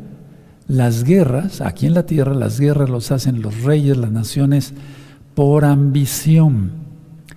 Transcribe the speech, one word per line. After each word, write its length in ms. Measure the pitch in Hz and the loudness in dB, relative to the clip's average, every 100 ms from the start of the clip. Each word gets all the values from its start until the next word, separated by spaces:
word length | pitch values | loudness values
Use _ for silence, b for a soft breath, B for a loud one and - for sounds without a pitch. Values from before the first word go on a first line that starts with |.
| - B B B B B - | -18 B B B B B -4
las 360 | 131 120 113 | 0 0 0
guerras, 560 | 123 190 151 127 190 - | 2 2 2 0 -4 -6
aquí 260 | 120 - 143 | -8 -2 0
en 80 | |
la 120 | 175 165 | 0 0
tierra, 280 | 156 135 | 0 0
las 260 | 135 110 110 | 0 -2 0
guerras 300 | 143 143 135 | 0 2 0
los 220 | 123 - | -2 -4
hacen 300 | 131 131 120 | -2 -2 -2
los 220 | 107 107 | -4 -4
reyes, 340 | 131 151 139 131 | 0 2 2 0
las 140 | 113 | 0
naciones, 640 | 110 107 - 139 143 - - B B B B - - | -2 -4 -2 0 0 -2 -10 B B B B -8 0
por 300 | 143 147 147 | 2 4 4
ambición, 1080 | 143 143 139 135 - 156 160 156 117 95 - - - - - - | 4 2 0 -2 -2 2 4 4 2 -2 -6 -16 -20 -20 -20 -20